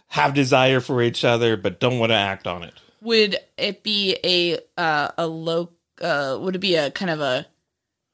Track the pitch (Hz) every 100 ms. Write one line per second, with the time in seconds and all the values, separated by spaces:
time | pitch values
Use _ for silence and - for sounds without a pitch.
0 | - 151 147 139 127 135 131 131 - 127
1 | 120 120 135 117 117 110 104 92 127 123
2 | 113 110 101 95 98 87 85 - _ _
3 | 220 220 214 190 - - 208 208 214 208
4 | 196 - 175 180 175 160 - - 165 151
5 | 143 - 165 160 165 165 170 _ _ -
6 | 175 147 135 120 180 185 190 165 139 -
7 | 185 156 139 127 160 _ _ _ _ _
8 | _